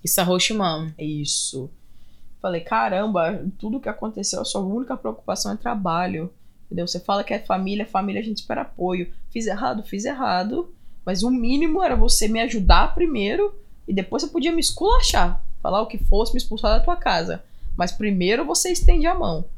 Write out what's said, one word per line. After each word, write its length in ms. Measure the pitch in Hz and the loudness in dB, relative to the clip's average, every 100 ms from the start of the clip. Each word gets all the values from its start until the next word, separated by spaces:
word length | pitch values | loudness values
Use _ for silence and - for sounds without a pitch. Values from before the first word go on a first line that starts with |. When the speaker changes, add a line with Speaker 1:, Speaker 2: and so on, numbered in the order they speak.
Speaker 1:
Isso, 180 | - - | -2 0
a 40 | |
host 280 | 180 180 - | 2 0 0
mom. 340 | 220 180 156 160 156 | -2 -2 -2 -8 -8
Speaker 2:
Isso. 720 | 156 151 147 - - 131 139 - - - - - - - | -8 -6 -4 -6 -6 -8 -12 -16 -20 -20 -20 -18 -18 -10
Falei, 180 | 196 170 | -6 -6
"Caramba, 800 | - 226 226 190 214 190 165 202 196 - | -4 -2 -2 -2 -2 -2 -2 -4 -8 -8
tudo 180 | 214 262 | -8 -8
que 100 | 190 | -8
aconteceu, 520 | - 220 214 202 185 | -8 -10 -8 -8 -6
a 40 | |
sua 160 | - 202 | -6 -6
única 340 | 190 220 254 254 | -4 -6 -6 -8
preocupação 560 | 220 220 - 185 202 | -8 -8 -8 -6 -6
é 40 | 214 | -6
trabalho, 760 | 240 233 185 165 180 165 175 - - - - | -6 -4 -2 -2 -4 -6 -8 -14 -20 -20 -10
entendeu? 180 | 175 175 | -8 -6
Você 100 | 180 | -6
fala 240 | - 202 | -4 -4
que 100 | 196 | -2
é 60 | 214 | -6
família, 480 | - 190 190 208 214 | -2 -2 -2 -4 -4
família 340 | 196 208 202 | -4 -2 -4
a 40 | |
gente 140 | 220 214 | -6 -8
espera 240 | - - | -6 -8
apoio. 500 | - - 180 180 175 - - | -8 -6 -4 -4 -4 -6 -6
Fiz 160 | 233 220 | -6 -4
errado? 380 | 202 254 220 | -4 -4 -4
Fiz 200 | 208 202 | -6 -6
errado, 640 | 240 269 240 180 208 262 349 - - - - | -6 -4 -2 -2 -2 -4 -6 -12 -16 -10 -4
mas 160 | 185 | -2
o 80 | 226 | 0
mínimo 500 | 254 233 277 320 320 | 2 4 4 2 2
era 140 | 349 | 2
você 320 | 240 - - 214 | 6 6 6 2
me 140 | 226 | 0
ajudar 520 | 233 233 180 175 - | 0 2 6 8 6
primeiro 600 | - 339 254 202 240 403 - - - - | 2 2 0 -2 0 -2 -4 -16 -18 -4
e 40 | |
depois 280 | 190 180 - | -4 -2 -4
você 60 | 311 | -2
podia 240 | 339 294 | -2 0
me 80 | 330 | 0
esculachar, 840 | 311 - 381 480 - 220 175 - - - | -2 0 4 4 4 4 4 4 2 0
falar 180 | - 190 | 0 0
o 60 | 220 | -2
que 100 | 226 | 0
fosse, 360 | - 208 240 | 6 6 6
me 40 | 247 | 2
expulsar 320 | - 220 214 220 | 0 0 4 6
da 60 | |
tua 100 | 330 | 6
casa. 480 | 349 - 175 175 170 - - - | 4 0 0 -2 -6 -10 -8 -4
Mas 160 | - 180 | -2 -2
primeiro 540 | - 208 190 180 233 | 0 0 2 2 0
você 260 | 302 339 370 | 0 -2 0
estende 360 | 349 - 339 320 | 6 8 8 6
a 80 | |
mão 320 | 370 208 160 170 | 2 0 -2 -4